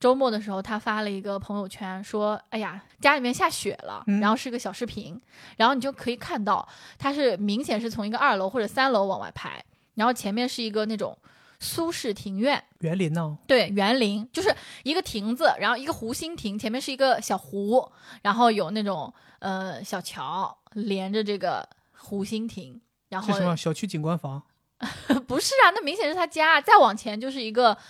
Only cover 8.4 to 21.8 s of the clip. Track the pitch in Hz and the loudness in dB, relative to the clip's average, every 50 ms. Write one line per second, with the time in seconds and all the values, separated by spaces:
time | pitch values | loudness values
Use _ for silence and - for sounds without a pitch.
8.4 | - 285 285 262 214 202 - - 262 269 254 208 196 196 190 104 98 82 - - | 0 -2 -2 -2 -2 -2 0 2 2 4 4 4 2 2 -2 -4 -6 -8 -10 -10
9.4 | - 165 - 64 - _ _ _ _ _ _ 226 214 240 254 240 - 202 196 226 | -10 -10 -12 -12 -16 _ _ _ _ _ _ 0 2 2 2 0 -2 -4 -2 -2
10.4 | 247 254 - - 233 220 202 214 214 214 226 202 196 110 - - _ - _ _ | -2 -2 -4 -4 -6 -4 -2 -2 -2 -2 -2 -4 -6 -6 -8 -10 _ -20 _ _
11.4 | _ _ _ - - - - - 330 330 339 - - 247 202 - - 208 190 190 | _ _ _ -12 -10 -6 -4 -2 -2 -2 -2 -4 -4 -4 -4 -4 -6 -6 -4 0
12.4 | 220 277 285 - - _ _ - - 160 165 190 190 156 151 170 165 156 151 - | 0 2 2 0 -2 _ _ -6 -4 -2 0 0 0 0 0 0 -2 -4 -6 -6
13.4 | _ - 269 247 196 160 202 202 196 202 240 269 240 202 202 214 220 254 - 320 | _ 4 4 4 4 4 2 2 2 4 4 2 2 2 0 -2 -6 -6 -4 0
14.4 | 381 427 - - - - - - - 254 302 359 370 - - 220 196 220 240 262 | 2 2 0 0 -2 -18 -16 -8 -4 -2 -2 -2 -2 -2 -4 -6 -4 -4 -2 2
15.4 | 330 262 - - 190 214 240 233 269 302 320 - 226 220 254 - 330 320 339 - | 2 2 2 2 0 -2 -2 -2 -2 -6 -6 -6 -6 -8 -6 -6 -8 -8 -10 -8
16.4 | - 214 196 214 226 226 220 254 - - 269 254 269 269 240 - 226 - 208 185 | -8 -8 -6 -6 -6 -4 -4 -4 -6 -6 -2 2 2 4 4 2 0 -2 -4 -4
17.4 | - - - 196 202 202 226 262 - - - - - - - - - 240 233 233 | -4 -6 -6 -4 -2 2 2 2 2 2 -4 -20 -20 -20 -14 -6 -2 0 2 4
18.4 | 247 233 220 202 180 160 208 220 208 202 190 160 139 - - _ _ _ _ - | 4 4 4 4 0 -2 -2 -4 -2 -2 -4 -4 -6 -8 -12 _ _ _ _ -10
19.4 | - 196 190 190 190 190 160 120 202 - - 185 175 - - - 139 135 165 185 | -8 -6 -6 -6 -6 -8 -10 -10 -10 -8 -8 -8 -8 -8 -10 -8 -8 -6 -4 -4
20.4 | 196 - - - _ _ - 214 208 220 196 190 185 190 202 220 214 208 208 196 | -4 -4 -6 -10 _ _ -8 -6 -4 -2 -2 -2 -2 -2 -2 -2 0 0 -2 -2
21.4 | 190 175 143 101 - - - _ | -2 -2 -2 -2 -4 -8 -14 _